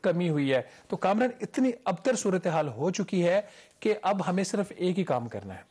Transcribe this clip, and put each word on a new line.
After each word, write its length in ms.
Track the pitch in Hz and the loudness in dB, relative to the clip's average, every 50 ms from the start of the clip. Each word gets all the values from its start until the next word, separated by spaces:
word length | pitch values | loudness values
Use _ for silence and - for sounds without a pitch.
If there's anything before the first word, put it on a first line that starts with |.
| - | 0
कमी 240 | 185 170 175 180 | 0 0 2 0
हुई 220 | 170 151 147 143 135 | 2 2 2 2 2
है। 200 | 131 127 120 - - - - _ | 2 0 0 -4 -16 -20 -8 _
तो 80 | - | -6
कामरान, 340 | 170 - 185 202 220 254 254 247 - | -2 0 2 2 2 2 0 -2 -6
इतनी 320 | 214 - - - 254 262 240 - - | -10 -6 0 2 2 2 0 -2 -4
अबतर 280 | - 175 - - - - | -4 -4 0 0 0 0
सूरत 320 | 202 - 202 185 180 - | 2 0 0 0 2 0
हाल 200 | 180 156 160 151 | 0 0 0 0
हो 240 | 143 110 110 147 185 | -2 -4 -2 -2 -2
चुकी 300 | 180 - 185 - - 180 | 0 -2 -4 0 0 2
है 260 | 170 170 180 202 208 - - - - - _ _ | 4 4 2 2 0 -4 -20 -20 -20 -20 _ _
कि 100 | - 220 | 0 0
अब 300 | 208 - - 185 208 196 | 0 0 0 0 0 0
हमें 220 | 175 190 180 190 190 | 0 0 0 0 0
सिर्फ 280 | - - 202 190 - | 0 -2 -2 -2 -4
एक 240 | - - 175 180 180 | -4 -2 -2 0 0
ही 80 | 196 180 | 0 0
काम 240 | - 135 123 117 | 0 0 -2 -2
करना 260 | 117 - 101 98 98 92 | -4 -8 -10 -10 -10 -14
है 120 | 90 - _ | -14 -16 _